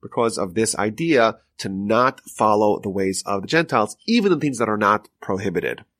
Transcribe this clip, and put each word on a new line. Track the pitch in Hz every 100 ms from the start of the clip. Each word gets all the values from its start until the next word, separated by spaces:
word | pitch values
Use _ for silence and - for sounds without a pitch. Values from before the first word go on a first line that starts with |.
because | 107 131 117 -
of | 92
this | 87 110 -
idea | 104 110 165 139 113 - _ _
to | 107
not | 95 101 110 127 131
follow | - - 107 104 107 101
the | 104
ways | 95 95 95 -
of | 101
the | 95
Gentiles, | 160 165 127 104 - -
even | 233 202
in | 165
things | 147 120
that | 113
are | 107
not | 104 104 - _
prohibited. | - 95 101 87 65 60 -